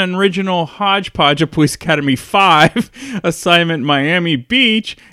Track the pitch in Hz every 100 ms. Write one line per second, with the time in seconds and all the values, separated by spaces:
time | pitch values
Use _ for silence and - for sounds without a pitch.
0 | 185 185 196 180 190 180 160 - 202 196
1 | 190 - 143 147 156 - 147 - 165 151
2 | 143 127 - 202 196 156 160 240 - 247
3 | 269 214 175 160 185 170 170 165 143 143
4 | 143 180 170 143 123 254 247 220 - -
5 | -